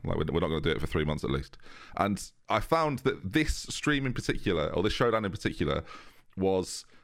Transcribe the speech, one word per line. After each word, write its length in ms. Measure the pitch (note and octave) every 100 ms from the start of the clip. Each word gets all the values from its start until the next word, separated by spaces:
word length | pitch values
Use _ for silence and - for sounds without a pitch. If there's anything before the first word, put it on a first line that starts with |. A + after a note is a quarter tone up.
Like, 120 | - E2
we're, 80 | D#2+
we're 80 | E2
not 80 | E2+
gonna 120 | D#2
do 100 | D2+
it 100 | D#2
for 60 | D2+
three 180 | E2+
months 200 | D2+ C#2+
at 60 | -
least." 280 | C#2 C#2+ - - - - -
And 260 | G2+ G2+ - - -
I 120 | A2
found 400 | - E3 D#3 C3
that 320 | C#3 - F#2+
this 200 | D3+ D3+
stream 520 | - - - - C#3+ C3+
in 80 |
particular, 540 | A#2+ - - - E2 D2+
or 100 | -
this 80 | G#2
showdown 300 | - B2 A2
in 80 | G#2
particular, 500 | - A2 - D2 C#2+ - - - - - -
was 500 | F#2+ F#2+ F2 - - -